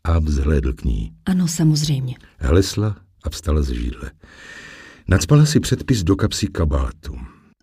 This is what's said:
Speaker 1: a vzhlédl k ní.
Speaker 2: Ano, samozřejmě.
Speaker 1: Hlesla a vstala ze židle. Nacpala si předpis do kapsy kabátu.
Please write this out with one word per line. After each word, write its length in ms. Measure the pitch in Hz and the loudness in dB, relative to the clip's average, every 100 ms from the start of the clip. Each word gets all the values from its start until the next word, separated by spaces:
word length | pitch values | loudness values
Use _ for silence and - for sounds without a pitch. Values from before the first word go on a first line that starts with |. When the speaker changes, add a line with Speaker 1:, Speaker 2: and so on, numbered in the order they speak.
Speaker 1:
a 160 | - 82 | -2 0
vzhlédl 540 | 76 71 69 73 64 | 2 0 2 0 0
k 100 | - | -2
ní. 280 | 62 52 53 - - | -2 -2 -4 -8 -2
Speaker 2:
Ano, 220 | 185 170 | 0 0
samozřejmě. 680 | - 160 151 151 135 131 120 - - | 2 2 2 0 -2 -4 -10 -16 -6
Speaker 1:
Hlesla 580 | 67 87 - - 107 104 _ _ | 0 2 2 -2 -4 -4 _ _
a 60 | - | -12
vstala 320 | - - 76 | -8 -2 0
ze 140 | 67 58 | 0 -4
židle. 360 | 60 - 62 - - - - - - - - - - | -6 -8 -14 -18 -20 -20 -20 -20 -20 -20 -20 -10 0
Nacpala 380 | 90 - 147 151 | 0 4 6 6
si 140 | 135 | 4
předpis 440 | - - - 117 | 0 -2 0 0
do 120 | 85 95 | 2 2
kapsy 320 | 107 - - | 0 -2 -4
kabátu. 720 | - 78 69 64 - - 65 - - _ _ | -2 0 0 -2 -6 -14 -14 -14 -20 _ _